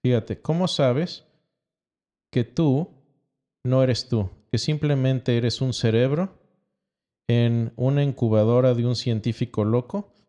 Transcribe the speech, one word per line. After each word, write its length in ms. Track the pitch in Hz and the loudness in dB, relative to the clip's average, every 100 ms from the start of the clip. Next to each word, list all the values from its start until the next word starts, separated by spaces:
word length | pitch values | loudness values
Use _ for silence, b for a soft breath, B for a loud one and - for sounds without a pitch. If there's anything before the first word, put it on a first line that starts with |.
Fíjate, 360 | 127 120 - 101 | 0 -2 -2 -10
¿cómo 280 | - 165 185 | -4 -2 -2
sabes 560 | - 135 123 175 - _ _ _ _ _ _ _ _ _ _ _ | 0 0 0 -4 -10 _ _ _ _ _ _ _ _ _ _ _
que 120 | 131 | -4
tú 460 | 117 - 160 131 175 _ _ _ _ _ _ _ | -2 0 0 0 -2 _ _ _ _ _ _ _
no 180 | 123 131 | 0 2
eres 260 | 131 120 - | 2 0 -2
tú? 200 | 117 95 - _ | -2 -2 -8 _
Que 80 | 113 | -4
simplemente 760 | - 151 151 139 131 131 123 117 | -2 -2 0 0 0 0 0 0
eres 240 | 120 - | 0 -2
un 120 | 131 | -4
cerebro 680 | 117 117 113 131 147 190 _ _ _ _ _ _ _ _ _ - | -2 0 2 2 0 -4 _ _ _ _ _ _ _ _ _ 0
en 440 | 120 120 117 113 - | 2 2 0 -2 -2
una 260 | 127 143 | 0 2
incubadora 720 | 143 - 117 107 110 120 127 | 0 0 2 4 4 4 2
de 100 | 117 120 | 2 -2
un 100 | 120 | -2
científico 680 | 127 110 117 113 123 - | -2 -2 -4 -4 -4 -2
loco 480 | 107 120 123 202 202 _ | 0 0 -2 -8 -10 _